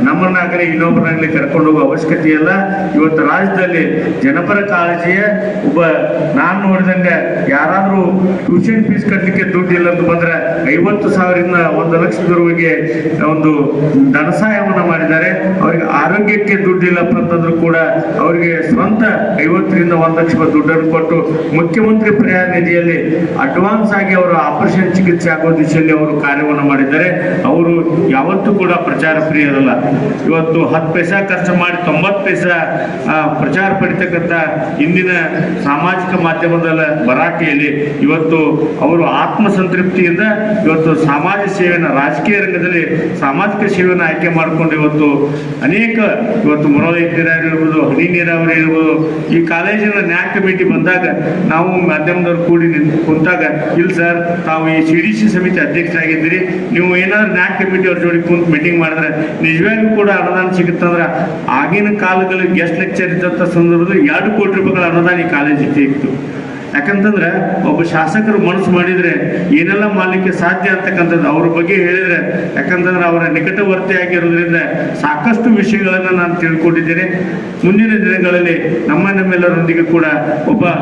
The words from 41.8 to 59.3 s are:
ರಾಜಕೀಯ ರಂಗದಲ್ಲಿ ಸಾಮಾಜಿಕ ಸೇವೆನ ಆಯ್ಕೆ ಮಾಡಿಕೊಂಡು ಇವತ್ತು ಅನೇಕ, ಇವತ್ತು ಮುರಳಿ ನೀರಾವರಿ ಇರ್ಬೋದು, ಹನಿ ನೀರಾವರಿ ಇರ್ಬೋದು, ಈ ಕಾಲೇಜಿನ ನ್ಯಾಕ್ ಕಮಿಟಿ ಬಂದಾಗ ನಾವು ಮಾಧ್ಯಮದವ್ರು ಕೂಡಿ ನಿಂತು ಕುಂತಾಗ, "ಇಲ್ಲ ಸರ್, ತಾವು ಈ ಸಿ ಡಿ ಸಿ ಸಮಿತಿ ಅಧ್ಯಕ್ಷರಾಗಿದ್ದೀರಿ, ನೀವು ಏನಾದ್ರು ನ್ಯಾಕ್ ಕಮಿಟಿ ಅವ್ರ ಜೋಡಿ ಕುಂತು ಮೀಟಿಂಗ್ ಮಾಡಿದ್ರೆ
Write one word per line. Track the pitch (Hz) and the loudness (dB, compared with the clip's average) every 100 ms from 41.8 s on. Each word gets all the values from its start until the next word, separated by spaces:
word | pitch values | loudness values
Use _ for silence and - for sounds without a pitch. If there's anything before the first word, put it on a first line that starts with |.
| 160 | 0
ರಾಜಕೀಯ | 135 143 156 220 | 0 -2 -2 0
ರಂಗದಲ್ಲಿ | 196 185 175 180 170 151 160 170 - | 0 0 -2 -2 -2 -2 -2 -2 -4
ಸಾಮಾಜಿಕ | 185 147 208 208 208 | -2 -2 -2 -2 -2
ಸೇವೆನ | 180 180 180 | 0 2 2
ಆಯ್ಕೆ | 160 156 170 | 0 -2 -2
ಮಾಡಿಕೊಂಡು | 165 160 160 160 | 0 0 0 0
ಇವತ್ತು | 156 151 151 147 139 139 - - - | 0 0 2 2 2 0 -4 -6 -4
ಅನೇಕ, | 139 196 226 226 208 - 156 - | -2 0 0 0 0 0 -2 0
ಇವತ್ತು | 147 147 - | 0 2 2
ಮುರಳಿ | 143 165 170 | 2 2 0
ನೀರಾವರಿ | 170 165 165 165 160 | 0 0 0 0 0
ಇರ್ಬೋದು, | 160 160 156 143 | 0 0 2 2
ಹನಿ | 139 175 | 2 0
ನೀರಾವರಿ | 175 170 165 165 160 | 0 0 0 0 2
ಇರ್ಬೋದು, | 160 160 160 160 156 156 - | 2 2 2 0 0 -4 0
ಈ | 170 165 | 0 2
ಕಾಲೇಜಿನ | 170 185 214 208 202 170 | 0 -2 0 0 0 0
ನ್ಯಾಕ್ | 175 190 202 | -2 -2 0
ಕಮಿಟಿ | 190 180 | 0 0
ಬಂದಾಗ | 180 - - 175 170 151 156 - - | 0 2 0 0 0 -2 -2 -2 0
ನಾವು | 160 180 | 0 0
ಮಾಧ್ಯಮದವ್ರು | 185 170 151 160 180 175 170 | 0 0 0 0 0 0 0
ಕೂಡಿ | 170 170 165 | 2 2 2
ನಿಂತು | 156 151 156 - | 2 0 0 0
ಕುಂತಾಗ, | 160 156 143 160 147 156 165 | 2 2 2 0 -2 -2 0
"ಇಲ್ಲ | 180 | 0
ಸರ್, | 175 170 170 170 175 - | 0 0 0 -2 -4 -2
ತಾವು | 160 160 | -2 0
ಈ | 160 160 | 0 2
ಸಿ | |
ಡಿ | 165 214 | 2 0
ಸಿ | 214 202 | 0 2
ಸಮಿತಿ | 180 180 170 | 2 0 0
ಅಧ್ಯಕ್ಷರಾಗಿದ್ದೀರಿ, | 147 170 170 170 160 156 160 185 185 185 - | 0 -2 -2 -2 -2 0 0 -2 -2 -4 -2
ನೀವು | 160 180 180 | 0 0 0
ಏನಾದ್ರು | 190 208 214 | 0 0 0
ನ್ಯಾಕ್ | 175 190 190 | 0 -2 -2
ಕಮಿಟಿ | 190 185 185 | -2 0 0
ಅವ್ರ | 175 | 0
ಜೋಡಿ | 175 170 | 0 0
ಕುಂತು | 170 170 165 | 0 0 2
ಮೀಟಿಂಗ್ | 151 170 170 | 0 0 0
ಮಾಡಿದ್ರೆ | 160 156 156 151 156 | 0 -2 -2 -2 -4